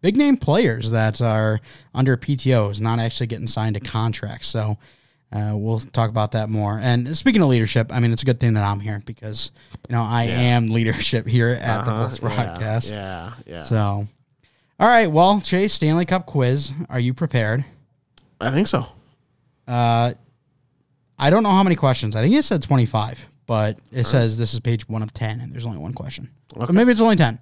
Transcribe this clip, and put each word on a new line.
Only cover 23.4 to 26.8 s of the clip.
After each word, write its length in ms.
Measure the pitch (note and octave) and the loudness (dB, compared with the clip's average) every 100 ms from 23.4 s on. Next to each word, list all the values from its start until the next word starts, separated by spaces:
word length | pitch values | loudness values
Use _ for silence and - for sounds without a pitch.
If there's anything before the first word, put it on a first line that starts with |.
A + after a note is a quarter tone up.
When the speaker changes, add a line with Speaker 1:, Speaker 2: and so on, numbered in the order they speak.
| - | -4
Speaker 1:
but 240 | A2 G#2+ | 0 0
it 60 | G#2+ _ | -4 _
Speaker 2:
All 40 | B2+ | -4
right. 100 | A#2 | 0
Speaker 1:
says 320 | C3+ A#2 A2 | 2 2 0
this 160 | A#2 | -4
is 60 | A#2 | -4
page 280 | A#2+ A2+ - | -2 -4 -4
one 140 | A2 | -8
of 100 | G#2+ | -8
ten, 280 | - A2 A2 | -6 -8 -6
and 120 | B2 | -10
there's 140 | - A#2 | -10 -10
only 120 | F#2 | -10
one 140 | D#2+ | -10
question. 380 | C3 - - C3 _ _ | -10 -10 -12 -16 _ _
So 80 | - | -8
Speaker 2:
Okay. 100 | A#2+ | 2
Speaker 1:
maybe 200 | F3+ | 4